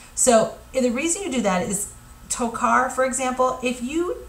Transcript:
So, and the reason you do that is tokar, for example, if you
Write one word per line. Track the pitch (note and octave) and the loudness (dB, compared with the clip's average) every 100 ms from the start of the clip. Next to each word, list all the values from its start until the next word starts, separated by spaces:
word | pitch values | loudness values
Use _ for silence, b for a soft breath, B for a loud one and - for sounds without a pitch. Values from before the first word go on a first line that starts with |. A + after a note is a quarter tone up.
| B | B
So, | B - A3 A3 - - | B 4 6 4 -2 -8
and | C4 B3 | 0 0
the | |
reason | A#3+ E4 F#4 | 2 -2 -2
you | G4 | -4
do | B3+ | -2
that | G3+ F#3 F3+ | 0 0 0
is | F#3+ - - - - - | -4 -6 -12 -20 -16 -10
tokar, | - A#3 - A#3+ A#3 B3+ | -4 -4 -2 2 2 2
for | B3+ | 0
example, | C4 B3 B3+ B3+ B3+ B3 | 0 0 -2 0 0 0
if | B3 A#3+ | -4 -4
you | A#3+ D#4+ F4+ B4 | -4 -2 -2 -4